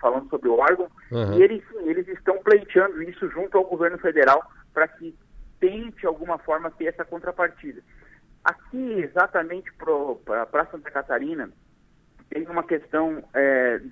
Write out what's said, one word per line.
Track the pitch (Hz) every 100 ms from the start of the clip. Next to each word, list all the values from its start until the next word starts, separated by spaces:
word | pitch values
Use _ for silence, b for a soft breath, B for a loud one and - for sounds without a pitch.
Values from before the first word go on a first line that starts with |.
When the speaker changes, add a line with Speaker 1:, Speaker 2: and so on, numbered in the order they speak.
Speaker 1:
falando | 127 127 139
sobre | 139 123
o | 117
órgão, | 143 180 - - b
Speaker 2:
Aham. | 117 104 101
Speaker 1:
e |
eles, | 196 220 -
sim, | 220 160
eles | 170 185
estão | 180 - 190
pleiteando | 208 208 202 185 196 160
isso | 165 175 175
junto | 151 190 196
ao |
governo | 190 170 170 175
federal | 185 156 135 139 - b _
pra | - 156
que | - 165 - _ - - -
tente, | 185 214 233 - 185
alguma | 160 170 165
forma, | - 156 165
ter | - 165
essa | 170 165
contrapartida. | 170 175 175 170 - 147 - _ b b b _ _
Aqui, | 165 - - 254 262 208
exatamente | 147 180 196 185 165 180 -
pro, | _ 160 147 139 117 -
pra, | 110 113
pra | 147 165
Santa | 165 -
Catarina, | 139 135 123 143 160 107 _ _ _ _ _ _ _ _
tem | 151 165
uma | 170
questão, | 165 160 - 156 160 156 -
é, | 131 139 131 127 117 131